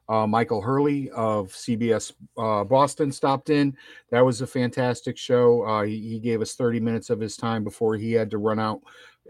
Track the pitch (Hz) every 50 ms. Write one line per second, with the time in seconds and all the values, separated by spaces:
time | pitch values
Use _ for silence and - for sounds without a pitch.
0 | _ - 110 110 110 107 107 117 120 - 113 104 95 123 135 139 143 147 143 143
1 | 131 127 - 117 113 110 107 104 95 92 - - - 127 117 107 120 113 110 107
2 | - - - _ - - _ 120 113 110 107 101 101 101 131 131 143 135 - -
3 | 156 139 135 - - 139 135 131 - 151 147 143 143 139 135 - - - - -
4 | - _ 117 120 127 131 117 107 127 - - 131 123 117 - 135 127 123 120 -
5 | - 127 120 - - - 123 123 123 120 120 117 101 110 110 107 101 107 107 110
6 | 107 113 113 110 110 120 113 107 107 - - - 127 117 117 117 113 117 113 110
7 | - - 120 107 110 101 - - 123 113 113 110 104 101 - - 117 110 110 101
8 | 107 113 113 113 110 104 107 104 104 110 107 110 110 107 107 - - - - -
9 | - - _ _ _